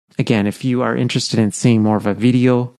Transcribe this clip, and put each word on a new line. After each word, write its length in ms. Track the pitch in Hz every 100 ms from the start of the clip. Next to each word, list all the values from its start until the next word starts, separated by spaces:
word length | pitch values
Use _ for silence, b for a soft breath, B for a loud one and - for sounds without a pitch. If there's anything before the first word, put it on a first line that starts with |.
| _ -
again, 300 | 113 117 101
if 180 | -
you 180 | 131 123
are 140 | 120 123
interested 440 | 123 127 - 117
in 100 | 107
seeing 320 | - 127 110
more 140 | 107 107
of 100 | 104
a 80 |
video 580 | 101 117 123 127 123 123 -